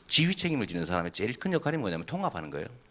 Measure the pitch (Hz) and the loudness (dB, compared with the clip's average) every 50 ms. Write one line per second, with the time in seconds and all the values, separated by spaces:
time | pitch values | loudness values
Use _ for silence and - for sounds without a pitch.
0 | - - - 151 160 180 190 - 180 170 156 131 101 85 87 85 82 82 90 87 | -4 2 4 6 6 6 4 2 0 0 0 0 0 0 -2 -2 0 0 0 0
1 | 85 85 - - 98 117 131 - - 190 175 151 - 147 160 156 117 - 82 82 | 0 -2 -2 -2 -2 -2 -2 -2 -2 0 0 2 2 2 0 0 0 0 -2 -2
2 | 82 - 160 190 196 165 - 82 78 73 69 73 - - - - - - | -4 -4 -4 -4 -4 -2 -4 -4 -8 -6 -6 -8 -8 -8 -12 -18 -20 -20